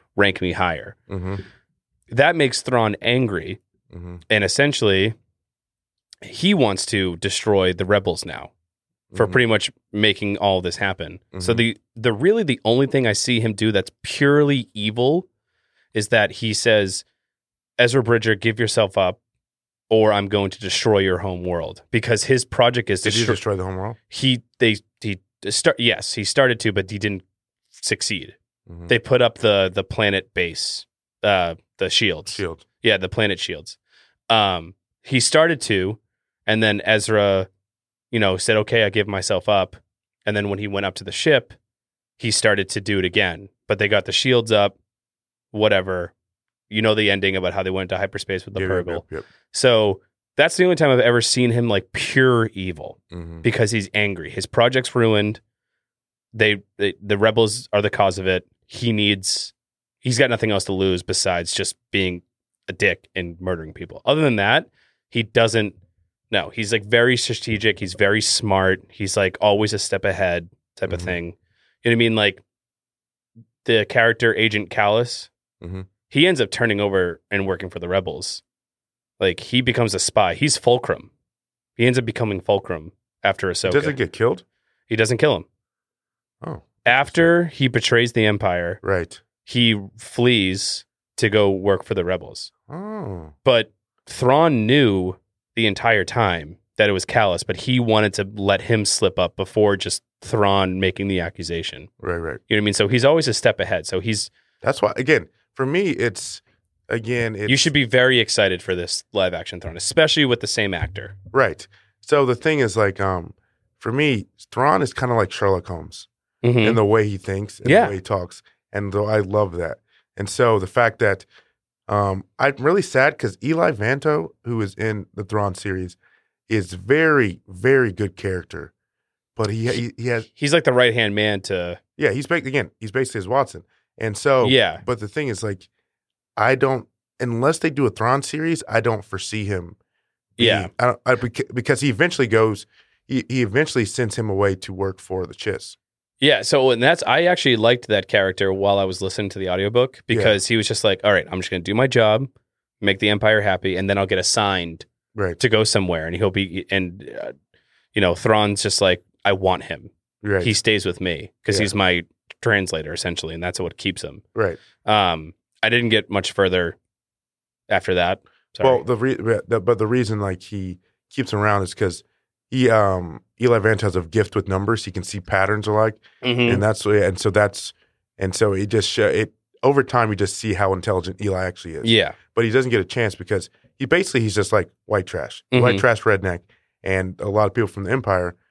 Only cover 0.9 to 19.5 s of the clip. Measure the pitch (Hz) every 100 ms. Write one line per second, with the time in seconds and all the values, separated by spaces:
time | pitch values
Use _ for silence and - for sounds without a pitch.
0.9 | - - 95 92 98 - _ _ _ _
1.9 | _ _ 117 147 170 139 - - 123 110
2.9 | 104 - 123 120 90 90 87 _ _ _
3.9 | 90 87 90 - 107 98 - 143 135 107
4.9 | 95 104 113 _ _ _ _ _ _ _
5.9 | _ _ - - - 180 196 113 95 -
6.9 | 104 92 85 98 - - 101 92 87 95
7.9 | 101 98 - - 71 - _ _ _ _
8.9 | _ _ - 104 127 120 107 - - _
9.9 | 104 107 98 104 101 101 92 90 - 101
10.9 | 90 82 90 _ 92 90 117 113 - _
11.9 | - 120 107 165 226 170 127 110 120 139
12.9 | 139 120 101 - 120 113 101 107 101 -
13.9 | - - - 143 147 143 139 - 107 107
14.9 | 110 127 170 - _ _ _ _ _ _
15.9 | 110 104 117 101 - 113 101 117 107 98
16.9 | - - _ _ _ _ _ _ - 123
17.9 | 131 113 117 110 101 113 110 113 - 101
18.9 | 101 92 - _ _ _